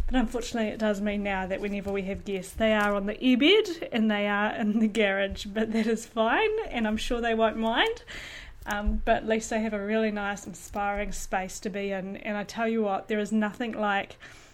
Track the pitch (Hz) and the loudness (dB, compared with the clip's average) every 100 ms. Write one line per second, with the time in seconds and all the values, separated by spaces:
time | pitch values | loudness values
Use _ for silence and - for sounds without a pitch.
0 | - 254 226 240 - 233 214 - 214 202 | 0 2 2 -2 -4 -2 -2 0 0 0
1 | 208 202 202 196 185 190 202 202 196 196 | 0 0 -2 -2 -2 -4 -2 -4 -2 -4
2 | 190 190 202 190 175 - 220 214 208 202 | -4 -6 -4 -6 -6 0 2 4 4 2
3 | 196 214 254 247 285 427 427 330 - 233 | -2 0 4 6 8 6 4 -4 -4 0
4 | 220 208 208 202 208 - 214 214 220 214 | 2 2 2 2 0 0 0 2 2 4
5 | 202 196 196 190 208 208 220 226 220 226 | 2 2 0 -4 -6 -4 0 0 2 0
6 | - 233 220 294 440 440 415 247 214 220 | -2 0 2 4 2 0 -2 -2 0 0
7 | - 240 233 226 220 220 226 240 427 466 | 0 0 0 4 2 2 0 2 2 0
8 | - - - - - - - 208 208 214 | -10 -14 -14 -16 -16 -14 -6 -2 0 0
9 | - 226 220 220 220 226 220 208 202 220 | 2 2 4 0 0 -2 -2 -4 0 2
10 | 220 208 202 202 - 180 - 214 202 202 | 2 0 -4 -6 -10 -14 -10 -4 -2 -2
11 | 202 190 - 196 185 - 208 196 202 196 | -4 -4 -2 -4 -4 -6 -6 -4 -4 -4
12 | 185 196 - 208 202 - 226 226 208 190 | -6 -8 -6 -6 -6 -2 0 2 0 -2
13 | - 214 202 214 214 - 233 220 208 196 | -2 -2 0 2 0 -2 -6 -2 0 0
14 | - - - - - | -2 -12 -20 -20 -20